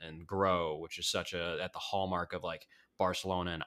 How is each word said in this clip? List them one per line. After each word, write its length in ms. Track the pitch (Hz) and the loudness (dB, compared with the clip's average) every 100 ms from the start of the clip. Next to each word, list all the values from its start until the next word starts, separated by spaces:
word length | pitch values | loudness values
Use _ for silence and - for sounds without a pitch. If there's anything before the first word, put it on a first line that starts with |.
| 82 | -12
and 200 | 80 85 | -12 -4
grow, 520 | 98 98 90 82 76 | 2 4 6 2 -2
which 200 | 82 - | -6 -4
is 80 | 85 | -2
such 280 | 98 85 | 0 -2
a, 240 | 90 85 82 | -2 -2 -2
at 100 | 92 | -4
the 60 | - | -6
hallmark 540 | - 101 95 90 87 | -2 0 2 0 0
of, 100 | 87 | -4
like, 240 | 85 80 - - _ - | -4 -6 -10 -20 _ 2
Barcelona 560 | 92 90 95 92 87 | 2 2 0 0 0
and 120 | 85 | -2